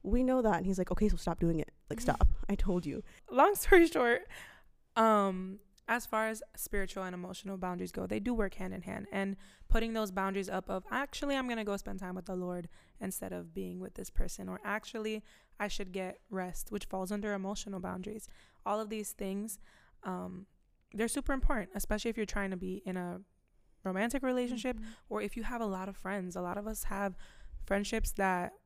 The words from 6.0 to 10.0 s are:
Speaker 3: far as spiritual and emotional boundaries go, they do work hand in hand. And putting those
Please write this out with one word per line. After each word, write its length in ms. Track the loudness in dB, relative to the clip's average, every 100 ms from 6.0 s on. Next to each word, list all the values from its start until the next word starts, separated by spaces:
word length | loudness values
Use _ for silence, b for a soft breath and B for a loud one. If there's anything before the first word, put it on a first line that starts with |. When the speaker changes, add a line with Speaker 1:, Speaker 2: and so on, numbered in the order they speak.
| 0
Speaker 3:
far 220 | -2 0
as 140 | -4 -10 -10
spiritual 460 | -2 0 -2 -4
and 120 | -6
emotional 420 | -6 -8 -10 -8 -6
boundaries 360 | -4 -4 -6
go, 140 | -6 -2
they 140 | -2
do 120 | 0
work 220 | 0 0
hand 180 | -2 -6
in 100 | -6
hand. 240 | -8 -10 -6
And 240 | -2 -2 -4 B B 6
putting 240 | 6 6
those 160 | 0